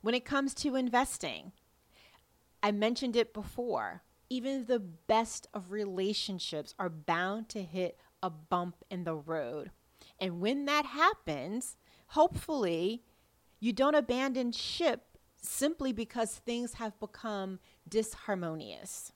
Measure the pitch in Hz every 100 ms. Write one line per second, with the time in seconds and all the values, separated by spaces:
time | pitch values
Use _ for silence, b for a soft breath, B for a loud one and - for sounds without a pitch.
0 | 208 247 247 277 277 - 294 262 254 247
1 | 269 - 156 95 185 - _ _ _ b
2 | b b _ _ _ _ 208 208 220 240
3 | 262 233 226 - 202 - 247 156 104 175
4 | _ _ _ 254 247 269 226 240 190 165
5 | _ 220 226 - - 208 180 208 202 185
6 | 190 214 - 185 - 156 147 - 185 160
7 | 147 170 185 208 220 214 185 180 175 -
8 | b _ 185 156 160 180 175 175 - 185
9 | 170 160 147 160 127 143 185 - _ B
10 | B B 190 175 196 277 285 294 285 277
11 | 339 427 - 147 139 220 - - b b
12 | b - 339 - - 302 196 165 180 233
13 | b b b b b b 226 220 269 302
14 | 262 247 269 254 247 233 - - 339 233
15 | _ - _ _ - - 277 330 269 214
16 | 226 247 226 - - 233 240 - 226 -
17 | 208 - 226 208 190 190 b b - 208
18 | 220 - - 190 170 160 120 69 - -
19 | -